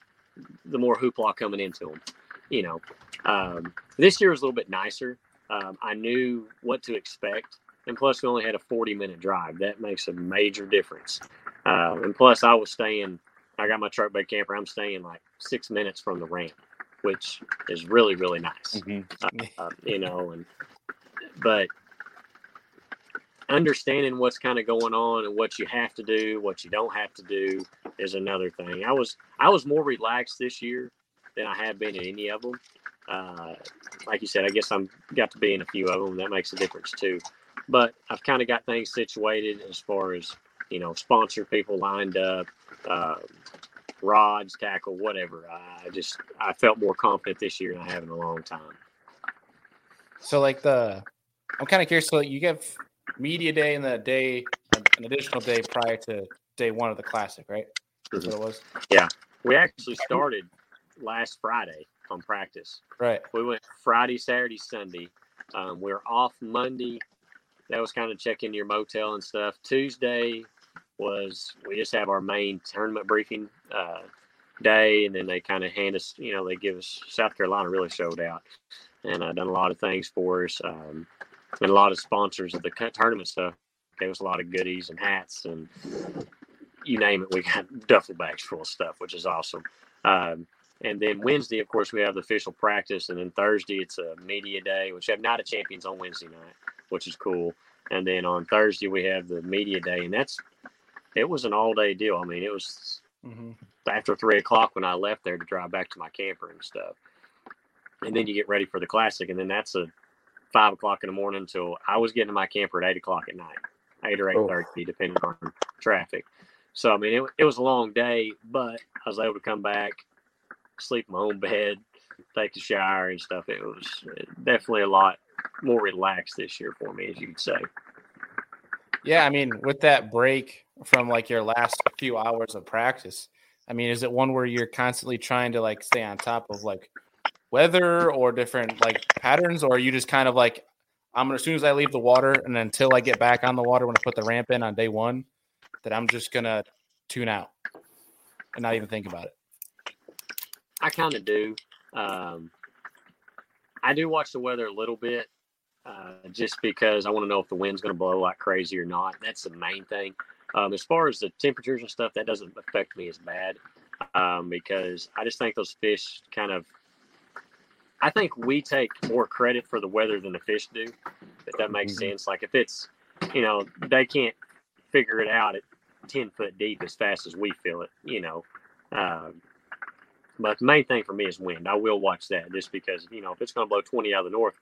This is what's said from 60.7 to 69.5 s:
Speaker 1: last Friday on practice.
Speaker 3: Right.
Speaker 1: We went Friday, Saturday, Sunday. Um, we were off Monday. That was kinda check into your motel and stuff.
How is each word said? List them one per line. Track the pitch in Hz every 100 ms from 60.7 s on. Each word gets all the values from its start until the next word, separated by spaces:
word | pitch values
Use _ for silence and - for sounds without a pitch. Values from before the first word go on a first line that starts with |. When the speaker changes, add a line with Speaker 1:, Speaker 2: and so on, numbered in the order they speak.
| - _ -
Speaker 1:
last | 110 113 113 -
Friday | 113 117 90 78 - _ -
on | 90
practice. | - 101 95 - - - _ -
Speaker 3:
Right. | 120 107 -
Speaker 1:
We | 113
went | 120 113 - -
Friday, | - 117 123 120
Saturday, | - 123 123 110
Sunday. | - 110 95 87 87 _ _ - -
Um, | 104 92 90
we | 98
were | 98
off | 113 117 120 -
Monday. | 113 120 127 127 123 117 - _ _ - _ _ -
That | 117
was | 110
kinda | 127 113 98
check | 113 107
into | 110 104
your | 101
motel | 104 104 110 107
and | 104
stuff. | - 107 104